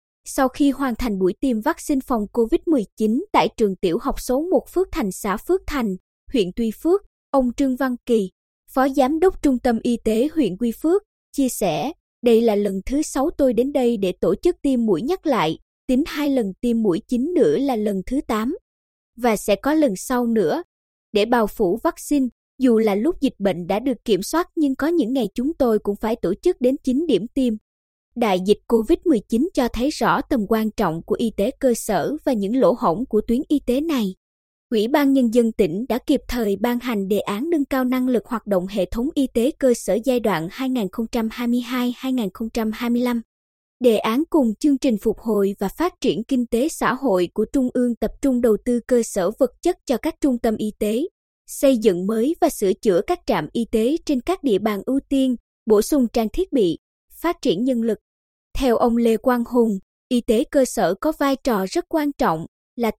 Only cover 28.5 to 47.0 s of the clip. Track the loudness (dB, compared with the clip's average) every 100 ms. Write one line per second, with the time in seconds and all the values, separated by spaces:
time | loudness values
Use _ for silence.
28.5 | 0 2 0 2 0 2 0 0 -2 0
29.5 | 0 -2 -2 -4 0 0 0 0 -2 0
30.5 | 0 -2 -2 -2 -2 -4 -2 -2 -2 -4
31.5 | 0 0 0 -2 -2 -2 -4 -2 -2 0
32.5 | 2 2 2 0 -2 -2 -2 0 -2 0
33.5 | -2 0 -2 0 -2 -2 -6 _ _ _
34.5 | _ -4 -2 2 2 4 2 4 2 2
35.5 | 2 0 0 -4 -4 0 -2 -2 -4 -2
36.5 | -2 -2 -2 -4 -4 -2 -2 -2 -4 -2
37.5 | -2 -2 -2 0 0 0 -2 -2 -8 -2
38.5 | -2 -2 -4 -4 -2 -4 -2 -2 0 0
39.5 | 0 0 0 0 -2 0 0 0 -2 -4
40.5 | -6 -4 -2 -4 -4 -4 -2 -4 -4 -2
41.5 | -2 -2 -4 -4 -4 -4 -2 -4 -6 -8
42.5 | -4 -4 -4 -2 0 0 -2 -6 _ _
43.5 | _ _ 2 2 4 2 0 2 2 2
44.5 | 2 0 2 2 0 -2 -2 -2 0 0
45.5 | -2 -6 -2 -4 -2 -2 -2 -2 -2 0
46.5 | 0 -2 -2 -2 0